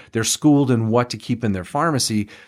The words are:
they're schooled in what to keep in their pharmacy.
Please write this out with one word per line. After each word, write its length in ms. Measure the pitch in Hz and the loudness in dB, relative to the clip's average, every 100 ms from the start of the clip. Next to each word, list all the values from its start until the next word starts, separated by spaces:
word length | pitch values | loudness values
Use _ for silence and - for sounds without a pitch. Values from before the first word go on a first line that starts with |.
| - | -8
they're 100 | 113 | -4
schooled 480 | 110 - 151 143 135 | -2 0 4 4 4
in 160 | 117 110 | 2 2
what 220 | 117 120 | 0 0
to 80 | 107 | -6
keep 260 | - 117 | -6 -4
in 80 | 110 | -2
their 140 | 95 90 | -4 -4
pharmacy. 640 | 143 165 135 - 107 101 - | -2 0 0 -2 -2 -4 -10